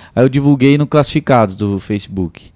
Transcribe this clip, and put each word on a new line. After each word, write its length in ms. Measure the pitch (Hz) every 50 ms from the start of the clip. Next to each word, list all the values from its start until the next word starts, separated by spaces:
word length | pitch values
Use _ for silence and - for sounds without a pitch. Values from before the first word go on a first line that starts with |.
| - - _
Aí 80 | 117 127
eu 60 | 135
divulguei 500 | 127 143 139 143 143 131 131 139 143 147
no 80 | 147
classificados 680 | - - 147 139 - - 151 - - 135 120 110 95 92
do 260 | 101 104 101 101 95
Facebook. 720 | - - 107 98 - - 98 95 90 80 - - - - _